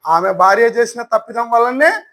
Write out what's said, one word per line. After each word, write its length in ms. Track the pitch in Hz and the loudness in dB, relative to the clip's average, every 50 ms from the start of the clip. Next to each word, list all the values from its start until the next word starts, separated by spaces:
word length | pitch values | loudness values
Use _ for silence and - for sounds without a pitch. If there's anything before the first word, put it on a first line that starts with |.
| _ | _
ఆమె 260 | 156 165 165 185 190 | 0 0 0 0 -2
భార్య 320 | 185 175 180 190 196 220 233 | 0 2 2 2 4 4 2
చేసిన 380 | 233 196 233 240 226 233 240 | 0 2 -2 -4 -4 -4 -14
తప్పిదం 500 | 233 _ 226 220 - - 220 233 233 233 | -8 _ -4 -4 -4 -4 -8 -8 -4 -2
వలనే 520 | 233 233 233 240 254 269 294 330 440 427 - _ | 0 0 0 0 0 2 2 0 0 -2 -10 _